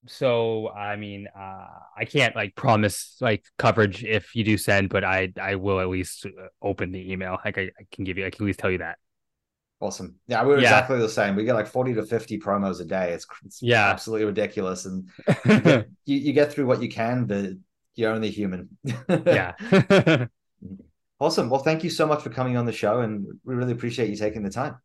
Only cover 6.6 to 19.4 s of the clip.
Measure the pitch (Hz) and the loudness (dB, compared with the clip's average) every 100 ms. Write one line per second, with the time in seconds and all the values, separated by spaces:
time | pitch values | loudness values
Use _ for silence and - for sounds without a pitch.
6.6 | 104 95 92 95 92 92 92 92 104 98 | -6 -4 -6 -8 -8 -8 -6 -6 -4 -4
7.6 | 92 - - - 95 90 92 - 104 95 | -6 -10 -20 -8 -6 -4 -6 -4 -4 -2
8.6 | 98 92 82 - _ _ _ _ _ _ | -2 -2 -6 -12 _ _ _ _ _ _
9.6 | _ _ 101 - 87 - - 113 127 143 | _ _ -8 -8 -14 -16 -4 0 4 6
10.6 | 123 107 117 127 107 - 101 98 110 113 | 8 6 6 0 0 2 0 0 2 0
11.6 | 104 127 127 110 104 117 - 107 101 101 | 0 -2 -2 -2 -2 -4 -4 -8 -2 -2
12.6 | 98 87 82 95 87 82 - - 101 - | -2 -4 -4 -4 -2 -6 -10 -20 -20 -6
13.6 | 120 117 101 95 - 110 107 98 101 104 | 2 4 4 0 -4 -2 0 0 -2 -2
14.6 | 92 92 95 92 92 - - 135 - 208 | -4 -6 -8 -10 -10 -8 -2 0 4 6
15.6 | 170 131 104 - - 139 147 135 147 147 | 6 4 2 -12 -2 0 2 4 2 2
16.6 | 127 123 117 - 113 123 117 101 98 95 | 0 0 -2 -4 -2 -2 0 -2 -4 -8
17.6 | _ _ _ - 110 110 110 101 98 90 | _ _ _ -2 0 0 -2 -4 -4 -4
18.6 | 92 - 135 123 - 170 170 147 | -10 -10 -8 -8 0 0 4 2